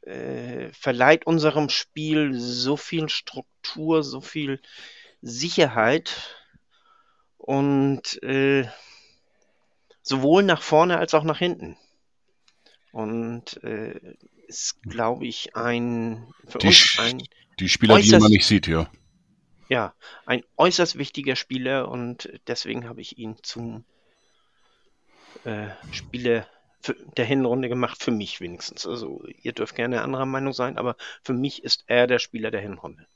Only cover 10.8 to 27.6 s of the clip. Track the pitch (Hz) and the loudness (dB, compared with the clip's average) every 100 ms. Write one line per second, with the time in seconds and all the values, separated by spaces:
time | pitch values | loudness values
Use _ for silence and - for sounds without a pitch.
10.8 | 175 170 165 156 156 147 180 156 82 - | 4 2 2 2 2 -2 -2 -4 -10 -16
11.8 | _ _ _ _ _ _ _ _ _ _ | _ _ _ _ _ _ _ _ _ _
12.8 | _ 113 107 117 117 117 - - 113 110 | _ -10 -6 -6 -6 -10 -14 -14 -10 -10
13.8 | 110 - - - _ _ _ - - - | -10 -12 -18 -20 _ _ _ -10 -10 -10
14.8 | 104 117 113 123 123 113 - - 117 120 | -12 -4 -4 -4 -8 -10 -10 -6 -2 -2
15.8 | 120 117 113 113 117 - - - 101 - | -2 -2 -4 -6 -14 -20 -14 0 6 8
16.8 | - - 117 127 - _ _ - 92 - | 8 2 -2 -4 -12 _ _ -6 -2 2
17.8 | 110 107 104 110 107 104 - 104 - 80 | 8 10 10 8 10 8 6 4 4 0
18.8 | 80 - _ _ _ _ _ _ _ 131 | -2 -8 _ _ _ _ _ _ _ -2
19.8 | 101 _ - - - 123 - - 175 175 | -2 _ -20 -20 -6 -6 -6 0 2 2
20.8 | 170 - 139 - 139 127 - 131 127 135 | -2 -2 -8 -8 -6 -6 -6 -6 -4 -4
21.8 | 123 123 120 120 - - - 120 - 117 | -4 -6 -8 -10 -16 -16 -10 -8 -6 -8
22.8 | 120 113 110 - 110 110 - 117 117 110 | -10 -16 -16 -14 -14 -12 -14 -12 -12 -12
23.8 | 110 _ _ _ _ _ _ _ _ _ | _ _ _ _ _ _ _ _ _ _
24.8 | _ _ _ _ - - 123 107 107 - | _ _ _ _ -20 -14 -10 -8 -10 -14
25.8 | - - - 123 123 117 - _ _ _ | -14 -16 -12 -4 0 0 0 _ _ _
26.8 | - 123 - - 117 139 127 123 | -10 -10 -8 -4 0 2 2 0